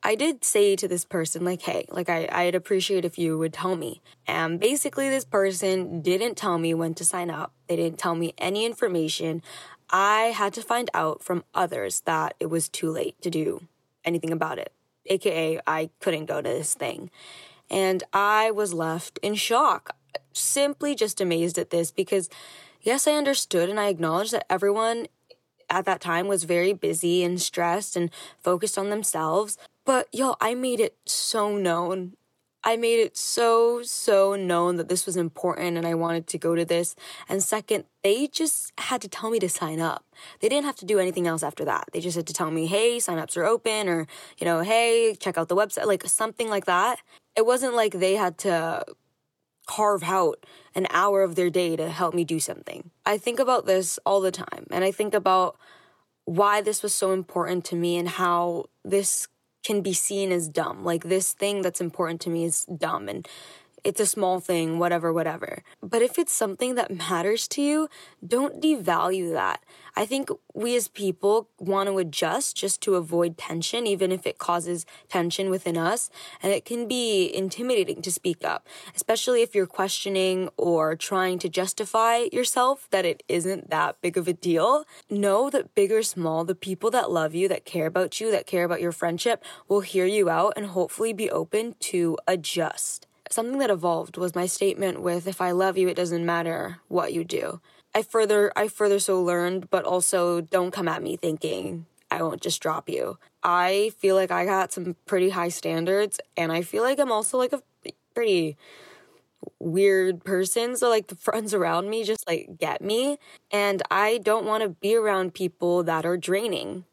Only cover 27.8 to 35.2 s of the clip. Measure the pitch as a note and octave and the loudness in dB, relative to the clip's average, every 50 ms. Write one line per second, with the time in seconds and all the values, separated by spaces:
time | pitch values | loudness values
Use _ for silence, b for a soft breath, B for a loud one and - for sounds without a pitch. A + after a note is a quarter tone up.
27.8 | G#3 - - F3+ F3 E3+ B B B B B B - - F3+ F3 E3 G#3+ - - | -4 -4 -2 -2 -2 -2 B B B B B B 0 0 0 0 0 -2 -2 -2
28.8 | G3 G3+ G#3 G#3+ G#3 - - D#3+ D#3 D#3 D#3+ F#3 G#3+ G#3 G#3+ B B B _ _ | -2 -2 -2 -2 -2 -2 -2 0 0 2 2 2 0 0 -6 B B B _ _
29.8 | _ - C4+ B3+ - - - A3 C4 C4 A#3+ - - A3 A#3+ B3 B3+ C4 B3 G#3+ | _ 2 2 2 2 -2 -4 -2 0 0 0 0 0 -2 -2 0 -2 -2 2 2
30.8 | A3 - _ _ _ - - - - - - A3+ G#3 G#3 G#3 G#3 G3 F3+ E3+ E3+ | 0 0 _ _ _ -6 -4 -4 -2 -2 -2 0 0 0 0 0 0 0 0 0
31.8 | E3+ E3+ F#3 F#3+ F#3 F3+ F#3+ _ _ _ _ _ _ _ _ _ - A3 A3+ A3+ | 0 -2 -2 -4 -6 -8 -12 _ _ _ _ _ _ _ _ _ 0 0 0 2
32.8 | A#3 A#3 A#3 A3+ A3 - _ - - - - - A#3 A#3 A3+ A3+ A#3 A#3 A#3+ A#3+ | 2 2 4 4 2 2 _ -6 -6 -4 0 2 4 4 6 6 6 4 2 0
33.8 | A#3+ A#3+ - - - - G#3 G3 G3 G3 G3+ G3+ F#3+ F3+ F3 E3+ F3 F3 F3+ E3+ | -4 -6 -8 -4 2 4 6 6 6 6 4 0 0 0 2 2 2 2 0 0
34.8 | E3+ D#3+ F3+ F3+ - - F3 F3+ | 0 -2 -2 -2 -2 -2 -2 -2